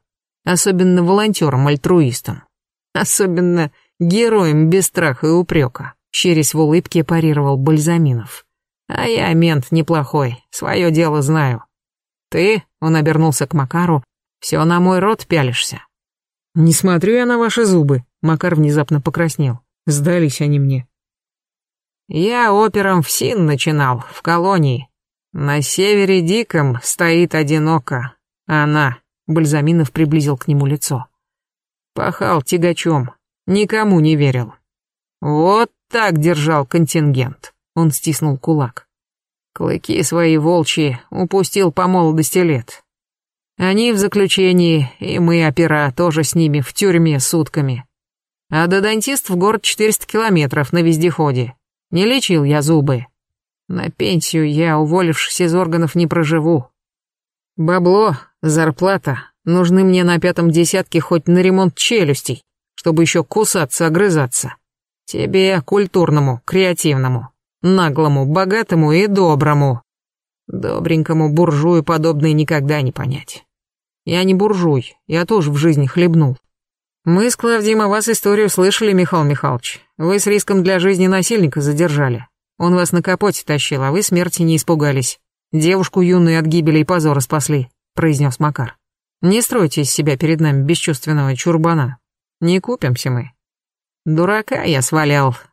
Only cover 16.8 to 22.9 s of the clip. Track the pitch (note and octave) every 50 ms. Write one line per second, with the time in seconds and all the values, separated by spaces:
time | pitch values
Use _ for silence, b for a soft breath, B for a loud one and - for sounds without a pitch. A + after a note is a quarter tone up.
16.8 | - F#3 F3 E3 F#3 G3+ A#3 B3 B3 A#3+ A#3+ A#3 A#3 A3 - A#3+ A3+ G3 F#3 E3+
17.8 | D3 C#3 C#3 B2 - _ _ _ - D#3+ D#3+ D3 - F3+ E3+ D#3 D3+ D3 D3 D#3
18.8 | C#3+ - D3+ C#3+ - E3 - E3+ E3+ D#3+ - - C#3+ B2+ A#2 A#2+ _ _ _ _
19.8 | - D#3+ D3 C#3+ C#3+ F3 F3 F3 E3 C#3+ - - D3 D3 D3 C#3+ C#3 C3+ C3+ B2+
20.8 | B2 _ _ _ _ _ _ _ _ _ _ _ _ _ _ _ _ _ _ _
21.8 | _ _ _ _ _ - - D#3 F3+ A3 B3 B3 A#3+ G#3+ G3 G#3 A3 G#3+ - G#3
22.8 | G3 G3